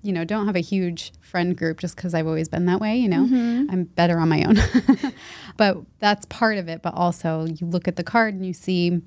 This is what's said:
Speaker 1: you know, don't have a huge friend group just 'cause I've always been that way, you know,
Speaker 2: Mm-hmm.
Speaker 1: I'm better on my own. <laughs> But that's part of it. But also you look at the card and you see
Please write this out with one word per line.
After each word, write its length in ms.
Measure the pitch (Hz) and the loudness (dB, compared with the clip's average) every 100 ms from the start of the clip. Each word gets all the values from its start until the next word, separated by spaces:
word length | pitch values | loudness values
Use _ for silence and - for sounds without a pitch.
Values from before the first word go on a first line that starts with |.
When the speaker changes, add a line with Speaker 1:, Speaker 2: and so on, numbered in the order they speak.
Speaker 1:
you 100 | 202 | -2
know, 140 | 175 165 | -2 -2
don't 220 | 214 208 | -2 0
have 80 | 180 | 0
a 40 | |
huge 500 | 170 196 180 170 - - | 0 0 0 -4 -12 -18
friend 340 | - 180 175 180 | -8 -2 0 0
group 240 | 165 156 | -2 -4
just 160 | 175 - | -8 -6
'cause 180 | 180 165 | -4 -2
I've 100 | 160 | 0
always 240 | 156 160 | -2 -2
been 160 | - 180 | 0 0
that 140 | 180 | 2
way, 160 | 214 233 | 0 0
you 100 | 226 | 2
know, 160 | 180 262 | 2 2
Speaker 2:
Mm-hmm. 440 | 254 233 240 294 | 2 0 0 0
Speaker 1:
I'm 120 | 185 | -2
better 340 | 175 - 175 165 | -2 0 2 4
on 100 | 160 | 4
my 140 | 151 | 2
own. 140 | - 214 | 4 4
<laughs> 560 | 226 254 - 269 269 - - - - - | 4 2 4 2 0 -8 -20 -20 -20 2
But 200 | 208 180 - _ | 2 2 -8 _
that's 260 | 208 208 - | 0 0 -4
part 300 | - 226 208 | -2 0 0
of 100 | 165 | -6
it. 140 | 165 | -6
But 120 | 170 - | -6 0
also 500 | 175 170 170 160 160 | 0 0 -2 -2 -4
you 220 | 160 170 | -6 -4
look 200 | 180 180 | -2 -2
at 80 | 175 | -4
the 80 | |
card 300 | 180 233 220 | 0 2 2
and 120 | 190 185 | -2 -6
you 80 | |
see 480 | 175 - 185 175 175 | -6 -2 0 2 0